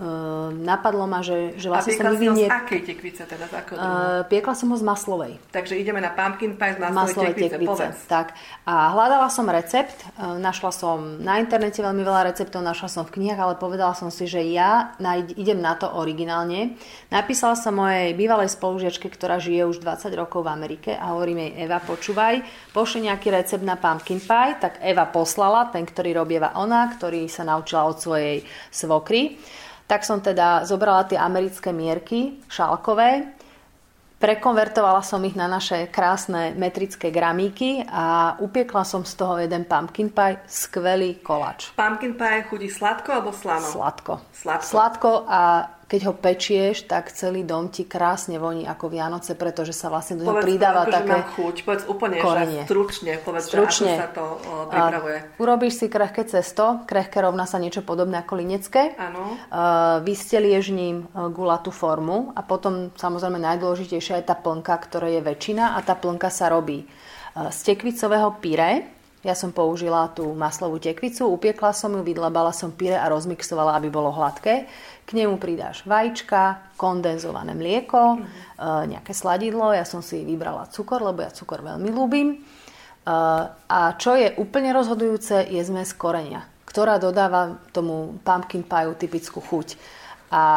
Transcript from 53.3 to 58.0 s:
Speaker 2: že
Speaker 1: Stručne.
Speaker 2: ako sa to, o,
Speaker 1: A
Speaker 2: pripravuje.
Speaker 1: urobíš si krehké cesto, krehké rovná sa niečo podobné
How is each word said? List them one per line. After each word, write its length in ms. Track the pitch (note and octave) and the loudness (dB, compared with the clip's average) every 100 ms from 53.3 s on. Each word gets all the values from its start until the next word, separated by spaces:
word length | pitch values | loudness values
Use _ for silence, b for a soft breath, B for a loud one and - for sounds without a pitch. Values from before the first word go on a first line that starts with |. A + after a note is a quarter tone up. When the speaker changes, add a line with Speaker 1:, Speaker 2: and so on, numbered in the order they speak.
| E3 E3 | -6 0
Speaker 2:
že 80 | |
Speaker 1:
Stručne. 380 | - G#3 - G3 | 4 4 4 2
Speaker 2:
ako 80 | E3 | 2
sa 80 | E3+ | -2
to, 140 | E3+ D#3+ | -6 -8
o, 280 | E3 - D#3+ | -8 -8 -8
Speaker 1:
A 20 | D#3 | -2
Speaker 2:
pripravuje. 520 | F3+ E3 E3 D3+ D3+ D#3 - | 2 4 2 -2 -6 -8 0
Speaker 1:
urobíš 360 | A#3 A#3+ A#3+ A#3 | 2 4 2 0
si 100 | A3 | 0
krehké 360 | G#3+ G3+ A3+ A3+ | 2 0 0 0
cesto, 560 | F#3 F3+ - A3 A#3+ | 0 2 2 2 2
krehké 380 | - G3+ F#3+ G3+ | 0 0 2 2
rovná 240 | F#3 F#3 F#3 | 2 2 0
sa 160 | F#3+ | -2
niečo 240 | F3 G3 F#3+ | -2 -4 -2
podobné 320 | F3 | 0